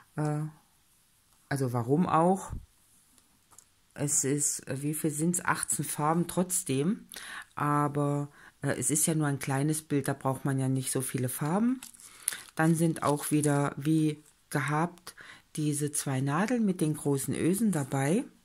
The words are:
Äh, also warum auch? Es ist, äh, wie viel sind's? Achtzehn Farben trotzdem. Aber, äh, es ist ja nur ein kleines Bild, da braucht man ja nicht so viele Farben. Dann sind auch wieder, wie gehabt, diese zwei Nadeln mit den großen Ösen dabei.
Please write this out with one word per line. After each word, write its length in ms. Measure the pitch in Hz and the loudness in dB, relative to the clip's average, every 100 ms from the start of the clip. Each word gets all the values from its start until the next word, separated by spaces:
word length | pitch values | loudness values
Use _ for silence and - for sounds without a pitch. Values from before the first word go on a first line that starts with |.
| - - | -12 -4
Äh, 240 | 151 151 156 - _ _ _ _ _ _ _ _ - | -2 -2 -4 -10 _ _ _ _ _ _ _ _ -6
also 240 | 143 131 | -2 0
warum 320 | 123 117 147 175 | 0 2 2 4
auch? 460 | 156 175 190 - - - _ _ _ _ _ _ _ _ - - _ _ | 4 6 4 -2 -12 -12 _ _ _ _ _ _ _ _ -20 -20 _ _
Es 300 | - 139 - | -6 -2 0
ist, 440 | 131 147 - - - | 0 0 -2 -4 -6
äh, 140 | 135 | -6
wie 120 | 143 | -4
viel 180 | 151 160 | -2 -2
sind's? 320 | 147 165 170 | 0 0 0
Achtzehn 420 | - 160 - - 143 | 0 0 -2 -2 -4
Farben 420 | - 151 170 170 | -2 0 2 0
trotzdem. 800 | - 180 - - 135 151 240 - - - - - - | 0 0 -2 -2 0 0 -2 -6 -18 -14 -14 -14 -4
Aber, 760 | 147 147 147 143 143 143 143 - - - | 0 2 0 0 0 0 -4 -10 -20 -6
äh, 140 | 139 - | -4 -2
es 140 | 127 | 0
ist 140 | 139 - | 2 2
ja 80 | 160 | 2
nur 120 | 147 | 0
ein 120 | 139 | 0
kleines 420 | - 135 151 156 | -2 0 0 -2
Bild, 260 | - 143 139 | -2 -2 0
da 60 | |
braucht 320 | 131 135 131 147 | -2 -2 -2 -2
man 140 | 135 | 0
ja 80 | 131 | 0
nicht 240 | 131 131 | 0 -2
so 100 | 135 | -4
viele 280 | 131 131 127 | -2 -2 -2
Farben. 520 | - 147 185 240 254 - - - - - - - - | -2 -2 2 2 0 -6 -20 -20 -10 -6 -6 -4 2
Dann 200 | 160 160 | 4 4
sind 280 | 165 156 | 2 2
auch 280 | - 147 - | 0 0 0
wieder, 420 | 151 147 143 143 - | 2 4 2 0 -2
wie 440 | 143 160 156 147 - _ - | 0 2 2 -2 -10 _ -6
gehabt, 680 | 151 139 151 170 - - - - - _ - | -2 0 0 0 -4 -20 -20 -20 -20 _ -4
diese 380 | 151 143 147 | -2 0 -2
zwei 260 | 147 - 131 | -4 -2 -2
Nadeln 460 | 139 151 220 247 208 | 0 0 0 2 0
mit 160 | 180 | 2
den 160 | 156 151 | 0 0
großen 360 | 147 139 135 | 0 0 -2
Ösen 380 | 95 127 196 226 | 0 0 2 2
dabei. 540 | 165 131 139 135 202 - - | 2 0 0 2 0 -2 -10